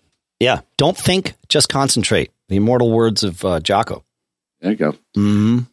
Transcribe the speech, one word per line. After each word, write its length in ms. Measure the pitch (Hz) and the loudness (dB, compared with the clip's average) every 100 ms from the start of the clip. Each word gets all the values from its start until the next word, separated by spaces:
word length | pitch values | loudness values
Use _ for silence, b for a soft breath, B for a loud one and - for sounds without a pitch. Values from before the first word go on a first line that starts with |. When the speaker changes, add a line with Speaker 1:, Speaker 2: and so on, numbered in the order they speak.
| _ _ _ _ | _ _ _ _
Speaker 1:
Yeah. 200 | 120 120 - - | 0 0 -4 0
Don't 180 | 147 - | 0 0
think, 380 | - 185 185 - _ | 0 0 -2 -12 _
just 200 | 151 - | 0 0
concentrate. 600 | 139 135 - 95 98 64 _ _ | 0 0 0 0 0 -2 _ _
The 80 | 98 | 0
immortal 340 | 107 123 120 | 2 2 2
words 340 | 113 113 101 | 2 2 0
of, 200 | 101 82 | -4 -4
uh, 160 | 95 85 | -4 -2
Jocko. 440 | 80 113 117 92 - _ _ _ _ _ | 0 0 0 -6 -14 _ _ _ _ _
Speaker 2:
There 100 | 90 | -4
you 60 | 104 | -2
go. 160 | 76 76 _ - | -2 -4 _ -2
Speaker 1:
Mm-hmm. 420 | 101 104 107 120 120 | 2 2 2 0 -4